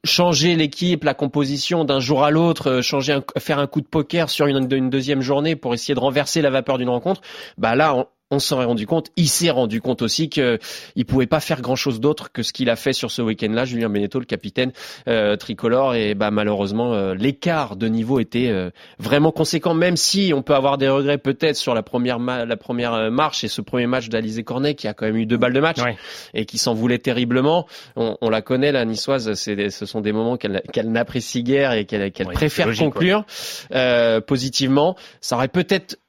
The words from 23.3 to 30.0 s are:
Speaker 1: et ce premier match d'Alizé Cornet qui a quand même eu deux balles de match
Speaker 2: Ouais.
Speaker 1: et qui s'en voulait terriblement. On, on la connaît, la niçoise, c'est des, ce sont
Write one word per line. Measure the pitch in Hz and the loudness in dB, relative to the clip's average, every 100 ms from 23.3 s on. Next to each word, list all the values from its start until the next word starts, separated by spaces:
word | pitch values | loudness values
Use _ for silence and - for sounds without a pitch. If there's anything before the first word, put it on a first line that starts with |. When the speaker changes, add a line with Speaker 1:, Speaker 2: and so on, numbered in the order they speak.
| - | -2
Speaker 1:
et | 120 | -6
ce | - | -8
premier | 107 123 120 | -4 -2 0
match | 131 110 | -2 -2
d'Alizé | 113 113 110 | -4 -4 -6
Cornet | 110 123 147 | -6 -2 -2
qui | 139 107 | -4 -8
a | |
quand | 104 110 | -4 -2
même | 113 | 0
eu | 110 | 0
deux | 117 | 2
balles | 123 | 2
de | 131 | 4
match | 160 127 | 2 0
Speaker 2:
Ouais. | 120 110 - - - | -4 -4 -14 -18 -10
Speaker 1:
et | 113 107 | -8 -6
qui | 113 | -2
s'en | - | -2
voulait | 110 120 120 | 0 0 0
terriblement. | - 120 120 127 139 175 165 - - | 0 -2 0 2 2 0 -2 -18 -14
On, | - 117 - | -4 -4 0
on | 113 | 0
la | 110 | 0
connaît, | - 127 143 | 0 0 2
la | 139 113 | 2 -2
niçoise, | 110 - 135 110 | -4 -2 -2 -2
c'est | 101 - | -4 -4
des, | 101 101 | -2 -2
ce | - 101 | -4 -8
sont | 110 | -4